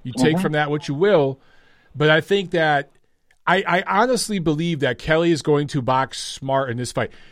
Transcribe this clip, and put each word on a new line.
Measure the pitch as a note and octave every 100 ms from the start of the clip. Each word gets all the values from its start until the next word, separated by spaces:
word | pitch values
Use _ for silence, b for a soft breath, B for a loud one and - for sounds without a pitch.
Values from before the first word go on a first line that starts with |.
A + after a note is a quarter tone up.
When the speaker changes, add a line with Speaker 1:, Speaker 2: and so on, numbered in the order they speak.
Speaker 1:
You | C3
take | B2 D3+ E3
Speaker 2:
Mm-hmm. |
Speaker 1:
from | E3
that | D3+ D3+
what | D3+ D3
you | C#3+
will. | G3 F3+ C3+ C3 b b b b b C3
But | D3+
I | D#3
think | D#3 G3+ F3+
that | E3+ D#3 C#3+ C#3+ _ _ _ _ _ -
I, | F#3 E3+
I | F3 F#3 F#3+
honestly | B3 A#3+ - G3+
believe | D#3+ D3+ E3+ D#3
that | C3 B2
Kelly | - D#3+ E3+
is | D#3
going | - D3 D3
to | C#3+
box | A#2+ C3 C3 -
smart | - - C3+ C3+ C3+
in | A#2+
this | B2
fight. | - G#2+ b b